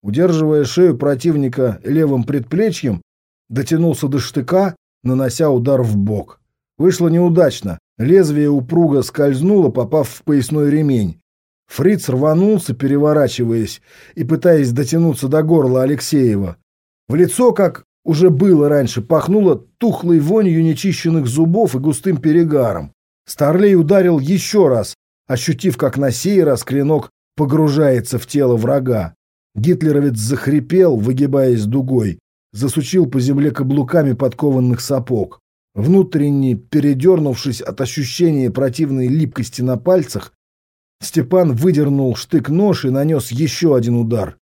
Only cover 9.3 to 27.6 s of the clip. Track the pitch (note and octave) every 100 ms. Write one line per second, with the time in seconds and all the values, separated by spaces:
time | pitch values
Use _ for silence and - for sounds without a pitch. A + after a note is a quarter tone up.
9.3 | C3 E3+ G#3 D3 B2+ A2 D#3 C3+ - -
10.3 | D3 B2 D3+ D3 D3+ D3 B2 F#2+ E2 _
11.3 | _ _ _ _ - D#3+ G#3 - B2+ D3
12.3 | D#3+ G3 G#3+ - - C#3 C#3+ D3 D3+ C3+
13.3 | - A#2+ A2+ G#2 - _ - - - C#3+
14.3 | D#3+ F3+ D#3+ C3 A#2+ C3 D#3+ E3 C3 C3+
15.3 | D#3 D#3+ E3 C3+ C3 C3 D3 - C#3+ B2
16.3 | G2+ F#2+ E2+ _ _ _ _ _ C#3 F3
17.3 | - B3 - F#3+ - _ _ - D3+ F#3
18.3 | C#3 G3 E3 D3 D3 B2+ - G#2 D#3+ C#3
19.3 | G#3 G3 C3 - _ A#3+ - F3 E3 D3
20.3 | G#3+ G3 E3 E3 C3 G3 D3 E3+ D#3+ B2+
21.3 | C3 E3 F#3 A3 C3 D3 D3 F#3+ D#3 D3+
22.3 | D#3+ E3+ D3 A#2 F2 C#2+ _ _ _ -
23.3 | - D3 E3+ G3+ F#3+ D#3 G3 F3+ D#3+ C3+
24.3 | F#3 - G#3 F3 A#2+ G2 - _ _ _
25.3 | B2+ B2 C#3 F#3+ C3 C#3 C3+ C#3 A#2+ F#3+
26.3 | G3+ D3+ B2 - C#3 C#3 D3+ - _ _
27.3 | - C#3+ D#3